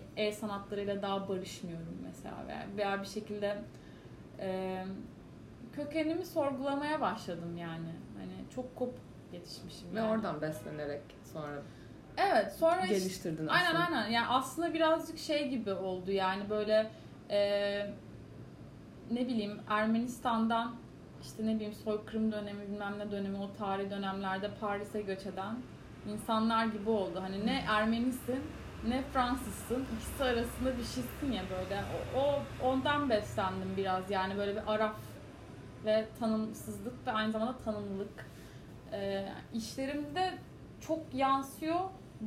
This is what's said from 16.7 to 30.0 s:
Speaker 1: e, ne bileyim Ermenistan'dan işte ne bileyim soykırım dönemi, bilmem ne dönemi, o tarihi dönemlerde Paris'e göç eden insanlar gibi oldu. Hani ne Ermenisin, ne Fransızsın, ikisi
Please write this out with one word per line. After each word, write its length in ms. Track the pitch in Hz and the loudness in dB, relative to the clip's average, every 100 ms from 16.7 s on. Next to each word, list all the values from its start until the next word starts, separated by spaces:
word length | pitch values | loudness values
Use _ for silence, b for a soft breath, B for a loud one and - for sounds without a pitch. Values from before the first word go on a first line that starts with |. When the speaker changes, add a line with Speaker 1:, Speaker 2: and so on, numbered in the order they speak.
| 214 220 B B - - | 6 4 B B -14 0
Speaker 1:
e, 560 | 202 202 202 202 202 202 - - - - - - - - - - - - | 4 4 4 2 0 -2 -6 -12 -14 -14 -14 -14 -14 -16 -16 -16 -14 -2
ne 180 | 233 254 | 0 2
bileyim 320 | 226 202 208 - | 0 0 -4 2
Ermenistan'dan 1040 | 208 220 226 247 - 247 226 226 226 240 - - - - - | 4 6 4 2 0 2 4 4 4 2 -4 -12 -16 -16 -14
işte 240 | - - 220 | -10 -2 2
ne 80 | |
bileyim 180 | 220 208 | 2 0
soykırım 600 | 214 220 214 - 220 220 | -2 0 0 0 2 2
dönemi, 300 | 208 202 202 202 | 2 -4 -6 -6
bilmem 300 | 208 202 208 | -4 -2 -2
ne 120 | 208 | -2
dönemi, 260 | 202 196 196 | -2 0 -2
o 120 | 196 - | -4 -2
tarihi 320 | 202 196 196 | 0 0 0
dönemlerde 600 | 196 196 196 190 190 202 - | -2 -2 0 0 0 -2 -2
Paris'e 420 | 208 202 208 214 | -2 0 -2 -2
göç 240 | 196 190 202 | -2 -2 -4
eden 300 | 180 202 240 - - - - 208 | -4 -4 -4 -6 -12 -14 -10 -6
insanlar 540 | 208 - 220 226 226 226 | -4 2 4 6 6 4
gibi 240 | 208 202 | 2 4
oldu. 280 | 214 180 175 | 4 2 -2
Hani 240 | 190 196 220 | -2 0 2
ne 180 | 262 - | 2 4
Ermenisin, 720 | 214 220 233 254 247 - 262 302 - - - 220 | 4 6 4 2 0 -2 -2 -4 -8 -10 -4 0
ne 140 | 254 269 | 0 2
Fransızsın, 760 | 269 247 - 214 - - 254 269 | 4 4 2 -2 -6 -2 0 0
ikisi 280 | 220 | -4